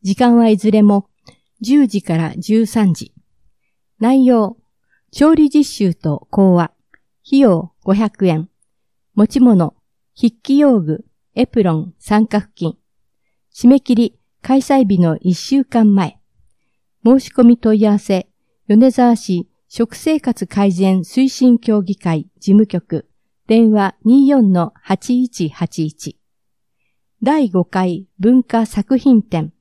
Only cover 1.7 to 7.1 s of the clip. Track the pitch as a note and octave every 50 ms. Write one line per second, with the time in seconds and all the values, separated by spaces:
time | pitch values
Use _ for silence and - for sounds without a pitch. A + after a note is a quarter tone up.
1.7 | C4+ D4 C#4 A3+ - G3+ - - E3+ D#3+ E3 D#3 - - F3 - G#3 A3 A3+ G#3
2.7 | - A#3 G#3+ F#3+ E3 - - - _ _ _ _ _ _ _ _ _ _ _ _
3.7 | _ _ _ _ _ _ G#3+ A#3 C4 C4+ C4 B3 B3 A#3 G#3+ F#3+ A3+ _ _ _
4.7 | _ _ _ _ _ _ _ _ _ - C#4+ D4+ D#4+ D#4+ D#4 C#4+ - D4+ C#4+ -
5.7 | - - G3+ F#3 E3+ _ - D#3 D3 - - _ - - G3 F#3+ F3+ F3 E3+ -
6.7 | _ _ _ _ _ _ _ _